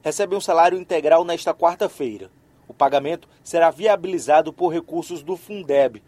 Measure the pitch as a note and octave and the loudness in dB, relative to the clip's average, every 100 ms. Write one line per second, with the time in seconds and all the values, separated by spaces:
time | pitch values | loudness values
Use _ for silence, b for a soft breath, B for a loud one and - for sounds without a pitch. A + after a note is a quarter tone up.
0 | D#3 D3+ G3 G3 F#3+ E3 F3 F3+ F3 E3+ | -6 -4 -4 -4 0 4 4 2 -4 -2
1 | D3 E3 F3 E3+ F3 D#3+ E3+ F3 G3+ - | 4 4 2 -4 -6 0 0 0 -6 -4
2 | C3 G#2 F#2+ _ _ _ - - C3+ C#3 | -10 -10 -18 _ _ _ -20 0 0 2
3 | C#3+ E3+ _ b - E3+ E3 D3+ G#3+ G3 | -2 -10 _ b -4 2 2 2 0 0
4 | F3 F3 - D3+ D#3 - F3 E3 D#3+ E3 | -2 -6 2 2 2 -4 -4 -4 -6 -10
5 | D#3+ E3+ D3 F#3 - G#3 D3 C#3 C3 G#2+ | -8 -12 -10 -12 -10 -14 0 2 2 -2